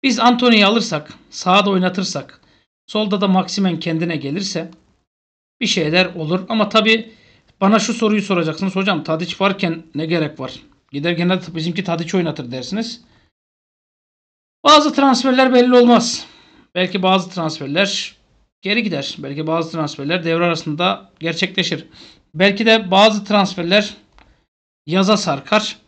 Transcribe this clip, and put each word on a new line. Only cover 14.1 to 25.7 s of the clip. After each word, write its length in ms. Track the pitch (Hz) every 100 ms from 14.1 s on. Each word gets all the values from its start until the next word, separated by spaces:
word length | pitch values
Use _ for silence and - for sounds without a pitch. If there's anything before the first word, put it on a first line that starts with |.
| _ _ _ _ _
Bazı 300 | 285 302 302
transferler 600 | - 277 247 269 254 262
belli 220 | 247 247 247
olmaz. 500 | 240 240 - - - - _ _ _
Belki 280 | 180 180 190
bazı 280 | 185 190 180
transferler 840 | 175 160 - 139 156 196 - - _ _ _ _ _
geri 200 | 185 220
gider. 340 | 214 151 139 -
Belki 280 | 139 139 160
bazı 260 | 165 165
transferler 520 | 165 147 - 139 180
devre 200 | 165 165
arasında 680 | 175 165 - 147 180 196 - _
gerçekleşir. 680 | 165 165 196 196 170 151 - - - _ _
Belki 320 | 151 196 202 220
de 240 | 226 190
bazı 340 | 190 220 208
transferler 720 | 202 208 185 - 170 202 208 - _ _ _ _ _ _ _ _ -
yaza 300 | 180 190 214
sarkar. 640 | - 139 - 214 214